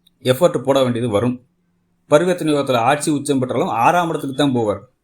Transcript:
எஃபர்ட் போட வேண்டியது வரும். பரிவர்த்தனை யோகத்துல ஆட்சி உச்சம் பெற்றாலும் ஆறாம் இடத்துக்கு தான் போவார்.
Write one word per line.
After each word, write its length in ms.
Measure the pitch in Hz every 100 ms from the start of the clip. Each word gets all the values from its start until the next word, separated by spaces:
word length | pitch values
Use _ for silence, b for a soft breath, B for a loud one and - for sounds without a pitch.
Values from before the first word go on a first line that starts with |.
| _ _
எஃபர்ட் 400 | 127 127 175 156
போட 140 | 123 135
வேண்டியது 260 | 127 113 120
வரும். 280 | 101 123 123 _ _ _ _ _ _ -
பரிவர்த்தனை 420 | 151 180 175 156
யோகத்துல 280 | 147 135 123
ஆட்சி 280 | 117 147 160
உச்சம் 300 | 143 147 135
பெற்றாலும் 320 | 127 117 170
ஆறாம் 340 | 113 127 175 165
இடத்துக்கு 280 | 151 143 135
தான் 180 | 143
போவார். 280 | 123 107 95 - _